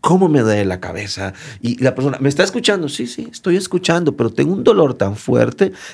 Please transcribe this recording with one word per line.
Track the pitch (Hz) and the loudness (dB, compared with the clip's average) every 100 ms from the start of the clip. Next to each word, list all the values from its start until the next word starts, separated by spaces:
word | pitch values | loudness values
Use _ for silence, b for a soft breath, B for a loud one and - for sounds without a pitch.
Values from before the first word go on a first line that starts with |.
cómo | - 185 185 | 4 4 4
me | 147 | 4
duele | 110 104 98 | 4 2 0
la | 90 | -4
cabeza". | 90 87 101 - 98 B B 104 | -8 -10 -10 -8 -10 B B -8
Y | 120 120 | -6 0
la | 127 127 | 0 0
persona, | 139 - | -2 0
"¿Me | 139 | 0
está | 139 | 2
escuchando?". | 196 240 233 202 151 | 0 0 0 0 -2
"Sí, | - 120 | -6 -8
sí, | - - | -10 -14
estoy | - 190 180 | -8 0 0
escuchando, | 185 180 160 170 160 - | 0 -2 0 2 2 0
pero | 117 | -2
tengo | - 143 | 0 0
un | 196 | 2
dolor | 247 208 147 | 2 4 2
tan | 123 98 104 | 2 -4 -4
fuerte | - 120 117 117 196 185 B | -2 2 0 0 -2 -2 B